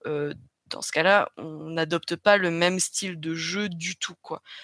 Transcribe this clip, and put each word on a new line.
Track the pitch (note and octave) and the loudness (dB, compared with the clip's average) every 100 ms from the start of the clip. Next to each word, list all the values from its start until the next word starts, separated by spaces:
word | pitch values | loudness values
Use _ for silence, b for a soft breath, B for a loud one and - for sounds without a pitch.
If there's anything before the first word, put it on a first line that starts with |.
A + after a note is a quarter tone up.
| - | -6
Euh, | D3 D3 - - _ - | -4 -4 -8 -16 _ -14
dans | - | -8
ce | - | -4
cas-là, | D3+ F3 G3+ - - | 2 6 6 4 -4
on | D#3 D#3 D#3 | -12 -10 -6
n'adopte | E3 D#3+ E3+ - E3+ | -2 0 -2 -2 0
pas | G#3 G3+ | 6 6
le | F3+ | 6
même | E3 F3 F#3 | 2 2 2
style | - - F#3+ E3+ | -2 -2 -6 -6
de | D#3 | -6
jeu | E3 E3 F#3+ G#3 | -6 -4 -4 -4
du | E3+ F3 F3+ | -6 -8 -6
tout, | - F3 | -8 -10
quoi. | - D#3 B B | -12 -12 B B